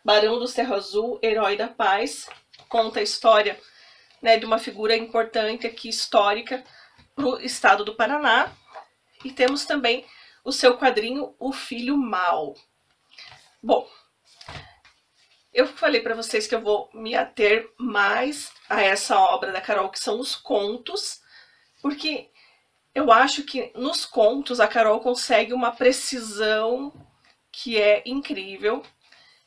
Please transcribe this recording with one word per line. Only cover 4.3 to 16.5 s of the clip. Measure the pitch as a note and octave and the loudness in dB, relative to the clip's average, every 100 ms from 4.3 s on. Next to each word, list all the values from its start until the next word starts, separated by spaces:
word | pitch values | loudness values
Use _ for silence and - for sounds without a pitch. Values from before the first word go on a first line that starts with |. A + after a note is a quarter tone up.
| A3+ | 4
de | A3 | 4
uma | A3+ | -2
figura | B3 G3 A3 A3+ | -2 -4 0 0
importante | A3+ A#3 A3+ A3+ G#3+ A#3+ A#3 | 0 -2 0 -2 -2 -4 -8
aqui, | - A3+ | -8 -10
histórica, | A3 - A#3 G3+ G#3 A#3 G3+ - - - _ _ | -8 0 2 4 0 -4 -10 -12 -20 -20 _ _
pro | - C#4 B3+ | -4 -4 -4
estado | B3+ - A3+ G3 | -6 0 4 4
do | G#3 | 2
Paraná. | A3 A3+ D4 C#4+ A#3 - - _ - - _ _ _ | -2 -2 0 2 2 0 -6 _ -20 -20 _ _ _
E | - | -16
temos | - B3 C#4+ - | 0 0 0 -4
também | D4 A#3+ B3 - - - _ | -2 0 -2 -6 -20 -20 _
o | - | -8
seu | C#4 B3+ B3 | 2 4 4
quadrinho, | C4 A3 A3+ C4+ - - | 2 2 -2 -6 -8 -8
O | B3+ | -8
Filho | C4 - A#3+ B3 C#4+ | -6 -10 -6 -2 -2
Mau. | B3 F#3 F3+ E3 D3+ - _ _ _ _ _ - - - _ _ | 0 0 0 0 -4 -10 _ _ _ _ _ -20 -20 -20 _ _
Bom, | A3 - - - _ _ _ _ - - - _ _ _ _ _ _ _ _ | 2 2 0 -14 _ _ _ _ -18 -18 -18 _ _ _ _ _ _ _ _
eu | - D4 | 0 0
falei | - D#4+ B3+ | 0 0 0
pra | A3+ | -2
vocês | A3+ A3+ A3+ | -6 -4 -4
que | G#3+ | -2